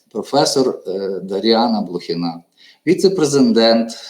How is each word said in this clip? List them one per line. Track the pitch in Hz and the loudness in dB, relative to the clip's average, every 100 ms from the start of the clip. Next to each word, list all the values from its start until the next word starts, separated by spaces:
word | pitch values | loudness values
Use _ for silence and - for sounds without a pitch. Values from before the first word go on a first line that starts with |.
| _ | _
професор, | 110 98 139 147 139 127 - 95 | -10 -2 0 2 2 0 -2 -6
е, | 92 98 95 | -6 -6 -6
Даріана | 92 98 110 110 117 107 | -6 -2 2 2 2 0
Блохіна, | 92 87 - 85 87 82 - _ - _ 147 | -4 -8 -6 -6 -6 -8 -16 _ -20 _ -2
віце-президент, | 170 190 190 147 139 123 110 113 113 117 - - | 2 2 2 0 4 4 4 4 2 0 -8 -18